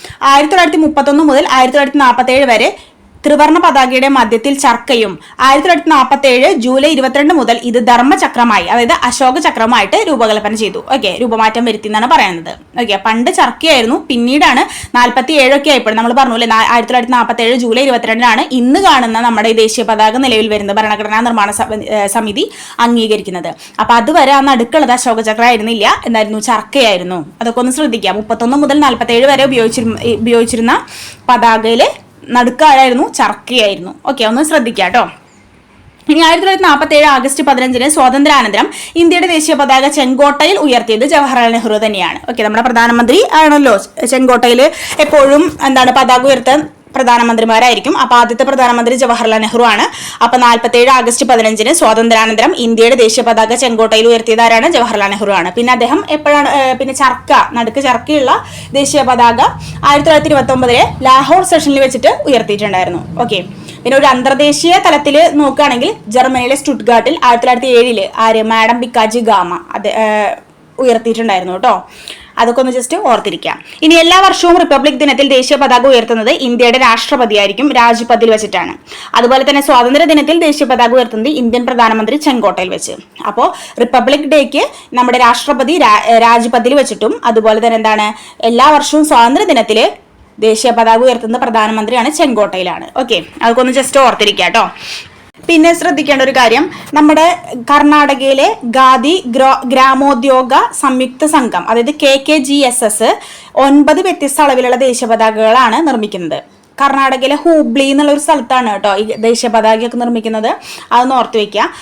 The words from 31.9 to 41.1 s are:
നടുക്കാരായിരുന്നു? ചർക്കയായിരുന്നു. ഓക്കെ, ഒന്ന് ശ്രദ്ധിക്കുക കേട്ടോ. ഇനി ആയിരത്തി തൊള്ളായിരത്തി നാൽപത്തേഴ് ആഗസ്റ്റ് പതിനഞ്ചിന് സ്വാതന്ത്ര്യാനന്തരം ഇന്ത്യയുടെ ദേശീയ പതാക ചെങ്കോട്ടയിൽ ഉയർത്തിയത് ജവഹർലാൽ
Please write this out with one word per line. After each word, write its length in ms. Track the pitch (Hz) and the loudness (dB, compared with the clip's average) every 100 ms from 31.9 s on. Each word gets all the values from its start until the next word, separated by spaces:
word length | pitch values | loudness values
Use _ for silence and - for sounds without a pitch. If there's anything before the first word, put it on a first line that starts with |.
| - - _ - | -2 -18 _ -4
നടുക്കാരായിരുന്നു? 840 | 240 240 247 311 269 262 247 - | 0 0 2 4 4 4 2 -2
ചർക്കയായിരുന്നു. 840 | - 214 208 - 247 208 190 180 - - | -2 -4 -4 -6 -2 -2 -4 -12 -10 -8
ഓക്കെ, 180 | 269 | -4
ഒന്ന് 200 | 220 240 | -2 -2
ശ്രദ്ധിക്കുക 400 | 311 311 233 196 | 0 -2 -2 -4
കേട്ടോ. 260 | 185 240 185 - _ _ _ _ _ _ - _ - | -2 -2 -2 -8 _ _ _ _ _ _ -20 _ -2
ഇനി 100 | 302 | 2
ആയിരത്തി 200 | 320 349 | 2 2
തൊള്ളായിരത്തി 280 | 381 381 370 | 0 0 2
നാൽപത്തേഴ് 380 | 285 302 302 302 | 0 2 2 4
ആഗസ്റ്റ് 380 | 269 262 294 | 2 -2 -2
പതിനഞ്ചിന് 460 | 285 254 254 247 269 | 0 0 0 -2 0
സ്വാതന്ത്ര്യാനന്തരം 800 | 302 254 269 294 285 220 220 277 - - 330 | 2 2 2 2 2 0 -2 -4 -6 -8 0
ഇന്ത്യയുടെ 320 | 339 349 359 | 2 2 0
ദേശീയ 280 | 320 311 294 | -2 0 0
പതാക 320 | 277 262 277 | 2 2 2
ചെങ്കോട്ടയിൽ 720 | 294 254 262 285 285 311 403 | 0 -2 2 2 2 0 0
ഉയർത്തിയത് 480 | 294 240 220 220 | 0 0 0 -2
ജവഹർലാൽ 460 | 277 | 0